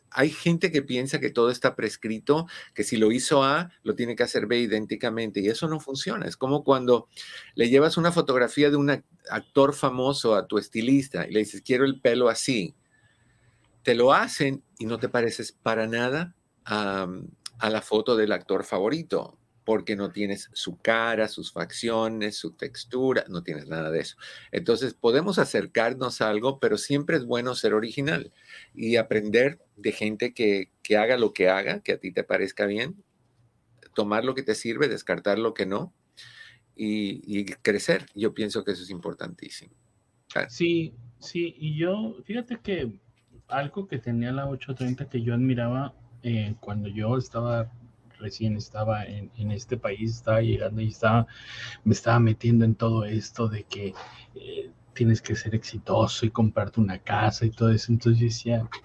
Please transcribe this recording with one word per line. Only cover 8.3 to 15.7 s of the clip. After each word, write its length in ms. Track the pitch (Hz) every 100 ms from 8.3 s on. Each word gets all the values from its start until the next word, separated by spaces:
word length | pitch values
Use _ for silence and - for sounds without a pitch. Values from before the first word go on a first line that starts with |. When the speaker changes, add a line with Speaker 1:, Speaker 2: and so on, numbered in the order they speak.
| 127 120 - 147
Speaker 1:
de 60 | 143
un 140 | 143
ac-, 140 | 135 - _ -
actor 460 | 110 - - 139
famoso 640 | 139 139 127 127 139 117 104
a 100 | 92
tu 120 | 107
estilista 680 | - 113 113 139 131 87 80
y 40 |
le 80 | 104
dices, 220 | 104 101
"Quiero 220 | - 127
el 160 | 135 135
pelo 280 | 127 120 120
así". 480 | 113 - 120 87 - _ _ _ _ _ _ _ _ _ _
Te 140 | - 117
lo 180 | 123
hacen 480 | 165 233 - 147 135 - -
y 80 | 110
no 120 | 113
te 100 | 110
pareces 420 | 123 117 107 107
para 380 | - -